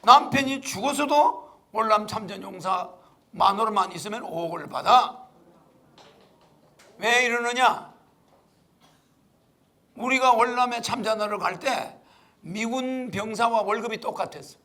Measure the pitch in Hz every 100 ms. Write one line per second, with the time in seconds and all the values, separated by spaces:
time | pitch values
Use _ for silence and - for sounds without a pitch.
0 | - 269 285 277 269 269 - 190 262 277
1 | 294 294 302 - - - _ 214 220 214
2 | 214 214 190 196 190 185 190 185 - -
3 | _ _ _ 170 185 196 220 202 180 175
4 | 208 220 - 165 170 165 143 135 165 247
5 | 214 - - _ _ _ _ _ _ -
6 | - _ _ _ _ _ _ _ - -
7 | 214 240 247 240 240 240 247 - - -
8 | _ _ _ _ _ _ _ _ _ _
9 | _ _ _ _ _ _ _ _ _ -
10 | 247 262 262 233 247 247 247 240 - 233
11 | 214 220 208 208 175 185 262 202 113 -
12 | _ _ _ _ 160 196 226 254 254 262
13 | 254 185 220 214 233 226 196 220 233 220
14 | - - 180 147 143 -